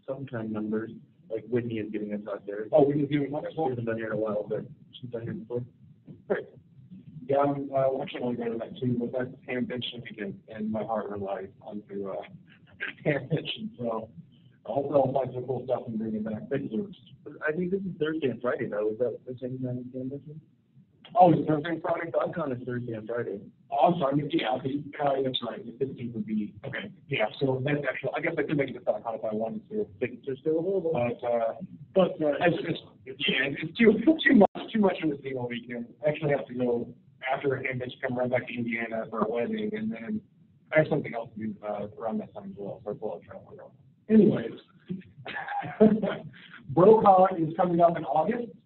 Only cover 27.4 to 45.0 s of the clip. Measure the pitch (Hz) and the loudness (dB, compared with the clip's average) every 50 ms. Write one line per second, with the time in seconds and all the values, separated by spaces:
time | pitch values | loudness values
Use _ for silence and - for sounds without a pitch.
27.4 | 143 131 131 131 127 147 147 147 139 131 131 - - - - 156 151 165 165 156 | 0 0 0 0 0 0 0 0 0 -4 -4 -4 -6 -4 -4 -2 -4 -2 -2 -2
28.4 | 143 - 160 147 139 135 117 127 - - 110 107 107 117 110 107 110 110 107 107 | -2 0 0 0 0 -2 -4 -8 -2 -2 -2 -2 -2 -6 -6 -4 -4 -4 -2 -2
29.4 | 110 113 110 107 - - 107 107 104 101 - - 127 120 123 - - 139 131 127 | -4 -4 -6 -8 -10 -6 -4 -4 -4 -4 -4 -4 -4 -4 -4 -8 -8 -8 -8 -4
30.4 | - 156 156 165 165 185 196 190 165 165 156 123 120 120 120 - - 120 120 117 | -2 0 0 0 0 0 -2 0 0 0 0 0 0 0 -2 -4 -2 0 0 2
31.4 | 113 113 110 - - - - - - - - 185 180 165 - - 156 151 143 - | 0 0 -2 -6 -12 -14 -14 -18 -20 0 4 4 4 4 2 0 0 0 0 4
32.4 | - 175 160 - - 165 - - - - - - - 131 131 - 143 - 135 135 | 4 4 4 2 -2 -4 -4 -6 -6 -16 -20 -20 -16 -16 -8 -2 0 0 2 2
33.4 | 131 139 143 147 160 - - - 233 208 - - - 311 320 - - 277 269 220 | 0 -2 -2 -4 -6 -8 2 8 8 8 8 8 6 4 4 6 6 8 10 10
34.4 | 190 - _ - - - - 226 202 190 - - 160 156 143 131 123 135 135 127 | 10 8 _ -2 -12 -4 0 4 4 4 4 2 -2 -2 -2 -2 -6 -8 -6 -6
35.4 | 120 120 120 120 - 120 120 120 117 - - _ 160 156 151 - 160 147 143 131 | -6 -4 -6 -6 -8 -8 -8 -8 -8 -10 -12 _ 0 0 0 2 0 0 0 0
36.4 | - - 123 127 123 120 120 117 113 - - - _ _ _ _ - 127 135 139 | 0 -6 -4 -2 0 2 2 0 -2 -6 -10 -20 _ _ _ _ -4 -4 -4 0
37.4 | 143 139 131 127 135 139 131 123 123 123 - - - 131 123 123 127 123 123 123 | 0 0 -2 0 -2 -4 -4 -4 -6 -8 -8 -6 -6 -4 -2 -2 -2 0 0 0
38.4 | 120 - 120 123 117 113 113 113 117 113 113 113 113 - 110 110 107 110 117 120 | -2 -2 -6 -4 -4 -2 -2 -2 -4 -4 -4 -6 -6 -6 -2 -2 0 0 0 -2
39.4 | 120 110 - - 107 - 214 214 - 220 226 226 226 113 220 214 - - _ _ | -2 -2 -2 -2 -2 -4 -4 -4 -4 -6 -6 -6 -8 -6 -6 -8 -8 -10 _ _
40.4 | - _ _ _ _ _ - 156 156 156 160 139 113 - 113 117 113 113 - 107 | -20 _ _ _ _ _ 2 2 4 4 0 -2 -2 -4 -6 -8 -8 -10 -10 -8
41.4 | 110 110 101 - 101 104 104 101 101 104 - - 113 110 110 107 98 - - 107 | -6 -6 -8 -6 -6 -6 -6 -6 -6 -8 -10 -8 -6 -4 -4 -4 -6 -8 -12 -14
42.4 | 101 98 98 101 101 95 - - - 107 101 - 110 104 87 - - - - - | -14 -14 -12 -10 -10 -10 -10 -10 -8 -8 -8 -6 -6 -8 -8 -8 -12 -16 -18 -18
43.4 | - - - - - - - - - - - _ _ - 220 220 190 - - - | -18 -18 -20 -20 -20 -20 -20 -20 -20 -20 -20 _ _ 6 8 8 8 8 6 2
44.4 | - - - - - _ _ - _ - 185 - | -2 -6 -10 -12 -18 _ _ -20 _ -12 -12 -12